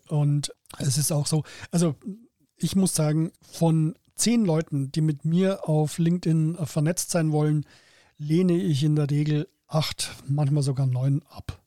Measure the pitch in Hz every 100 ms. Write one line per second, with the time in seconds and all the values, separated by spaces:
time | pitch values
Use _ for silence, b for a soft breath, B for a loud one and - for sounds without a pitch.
0 | - 151 147 147 - - - - 139 131
1 | 139 147 143 160 B B B 170 175 135
2 | - 208 - _ _ _ 170 196 185 -
3 | 151 156 165 - _ - 165 160 156 -
4 | _ - 214 233 202 156 160 143 135 165
5 | 156 143 160 170 190 196 - 151 151 -
6 | 165 180 175 160 156 175 147 165 151 180
7 | - 175 156 151 151 151 b b b b
8 | b - 147 165 185 170 190 135 151 151
9 | 143 147 151 147 151 _ _ 156 139 -
10 | - - - 143 139 147 139 131 135 127
11 | 135 139 - - - -